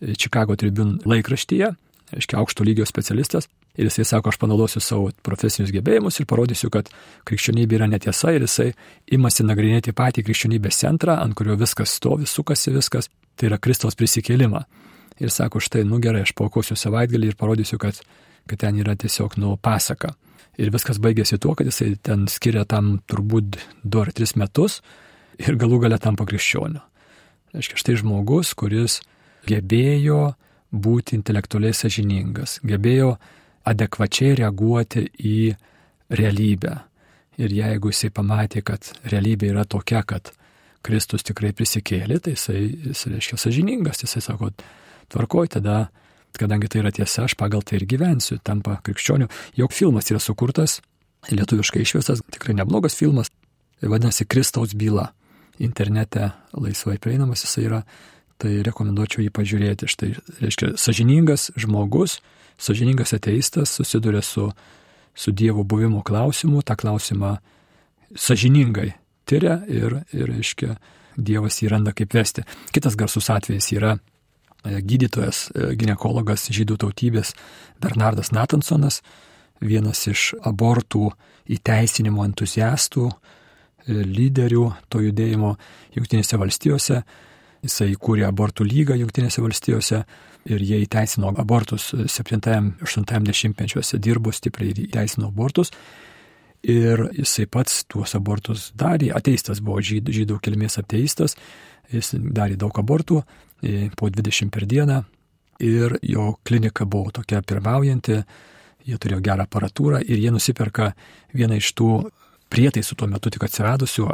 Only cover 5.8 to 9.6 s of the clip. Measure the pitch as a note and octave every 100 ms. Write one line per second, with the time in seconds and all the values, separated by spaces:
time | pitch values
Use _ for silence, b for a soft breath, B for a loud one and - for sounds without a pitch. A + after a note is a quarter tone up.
5.8 | A2 A3 G3 - C#3+ A#2 B2 - A#2 G#2
6.8 | - B B B - G#2 - A#2 A2+ A2
7.8 | G#2+ G#2 - - E3 D#3 A#2 - B2 -
8.8 | B B B C3 B2 - G#2+ G#2